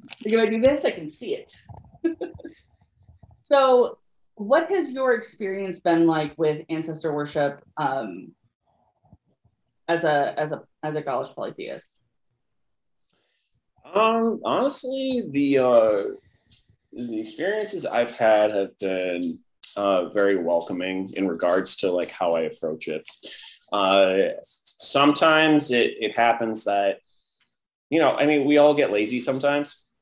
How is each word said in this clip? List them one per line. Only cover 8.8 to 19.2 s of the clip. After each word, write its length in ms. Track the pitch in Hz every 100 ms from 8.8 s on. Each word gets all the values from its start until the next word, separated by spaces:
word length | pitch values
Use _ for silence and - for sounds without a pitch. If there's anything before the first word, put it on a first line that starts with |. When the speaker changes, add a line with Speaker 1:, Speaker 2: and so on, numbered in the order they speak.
| _ _ _ _ _ _ _ _ _ _ -
Speaker 1:
as 180 | 170
a, 300 | 160 143 127 -
as 140 | 151
a, 100 | 147 - _
as 140 | 156 151
a 60 |
Gaulish 320 | 147 127 139
polytheist? 640 | - 101 - 67 - - _ _ _ _ _ _ _ _ _ _ _ _ _ _ _ _ _ _ _ 139
Speaker 2:
Um, 460 | 190 220 226 226 -
honestly, 800 | 110 160 269 - 254 269 262 247 170
the, 280 | 139 139 135
uh, 440 | 127 120 110 101 101 - _ _ _ - _ _ _
the 280 | - 120 110
experiences 640 | 107 - 185 214 208 - -
I've 240 | 117 120
had 400 | - 113 107 107
have 240 | 101 90 -
been, 600 | 95 92 90 87